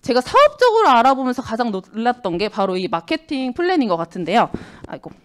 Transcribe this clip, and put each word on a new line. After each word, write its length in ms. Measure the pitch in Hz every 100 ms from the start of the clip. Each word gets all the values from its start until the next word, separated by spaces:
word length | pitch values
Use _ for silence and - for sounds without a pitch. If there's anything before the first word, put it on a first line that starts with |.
제가 180 | - 247
사업적으로 680 | - 508 587 587 494 440 392
알아보면서 540 | 247 233 269 254 247
가장 300 | - 226 240
놀랐던 640 | 190 - 214 233 240 190 175
게 100 | 208
바로 280 | 202 190 185
이 100 | 180
마케팅 680 | 165 - 320 _ 277 262
플랜인 340 | 240 349 370 233
것 80 | 165
같은데요. 540 | 165 185 165 220 160 - - - -
아이고. 240 | 135 - -